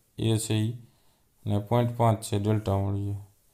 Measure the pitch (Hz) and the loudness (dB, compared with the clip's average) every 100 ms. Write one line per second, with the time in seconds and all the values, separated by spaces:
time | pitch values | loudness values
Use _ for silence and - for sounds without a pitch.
0 | _ - 113 110 - 110 110 117 - _ | _ -4 0 0 2 0 0 -4 -16 _
1 | _ _ _ _ 107 104 - 120 120 117 | _ _ _ _ -2 -2 2 2 2 2
2 | 117 101 - 104 104 107 104 98 98 101 | 2 2 -2 -2 2 0 0 0 0 -4
3 | 101 101 101 _ _ | -4 -8 -12 _ _